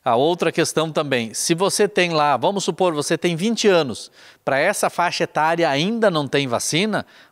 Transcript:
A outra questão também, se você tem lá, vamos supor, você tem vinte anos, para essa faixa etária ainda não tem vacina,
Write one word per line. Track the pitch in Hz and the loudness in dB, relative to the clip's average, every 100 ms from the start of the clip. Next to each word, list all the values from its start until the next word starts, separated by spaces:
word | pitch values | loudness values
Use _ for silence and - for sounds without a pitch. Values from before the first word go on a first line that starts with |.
A | 131 117 | 0 2
outra | 151 175 165 | 2 2 0
questão | 170 151 160 160 | 0 0 0 -2
também, | 156 143 127 113 | -2 -2 -2 -2
se | - - | -6 -2
você | 170 190 - 208 | 0 0 2 0
tem | 185 175 | 2 0
lá, | 156 147 123 | 2 2 2
vamos | 160 202 | 0 0
supor, | - 165 185 | -4 0 0
você | 147 143 165 | 0 -2 -2
tem | 175 160 | -2 -2
vinte | 214 220 208 | -2 2 4
anos, | 170 139 95 - - - - | 4 2 -6 -14 -20 -20 -10
para | - 135 | -2 0
essa | 180 202 185 | 0 0 -2
faixa | - 175 - | 0 -2 -2
etária | 160 151 156 170 160 | -2 0 0 2 0
ainda | 139 185 226 214 | 0 -2 0 0
não | 160 135 | 0 0
tem | 143 135 | -2 0
vacina, | 113 - 156 214 170 - - - | -2 -2 -2 0 -2 -6 -16 -20